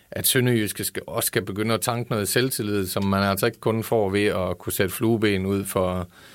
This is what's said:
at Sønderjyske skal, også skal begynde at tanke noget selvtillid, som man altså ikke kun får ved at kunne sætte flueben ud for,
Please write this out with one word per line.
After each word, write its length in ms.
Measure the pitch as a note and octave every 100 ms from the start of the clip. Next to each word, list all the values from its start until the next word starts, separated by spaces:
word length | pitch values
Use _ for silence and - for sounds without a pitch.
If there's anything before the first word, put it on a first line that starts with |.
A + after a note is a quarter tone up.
| _
at 160 | - -
Sønderjyske 580 | C3 B2 A#2+ G#2 -
skal, 180 | G2 F#2 -
også 200 | A2 -
skal 160 | A#2+
begynde 320 | G2 G2 A2
at 60 | A2
tanke 300 | - A#2+ A#2
noget 180 | A2+ G2
selvtillid, 580 | B2 C3 - G#2 G#2 F#2
som 180 | G2
man 180 | G2 G2
altså 240 | G2 F#2+ A#2
ikke 140 | -
kun 220 | A#2 A2
får 260 | G#2+ A2+ G2
ved 160 | G2+
at 340 | G#2 G2 F#2 F2
kunne 140 | -
sætte 220 | - F#2+
flueben 520 | - A2+ A2+ G#2+ F#2+ F#2+
ud 180 | G2
for, 440 | G2 G2 F#2 F#2 F2 - -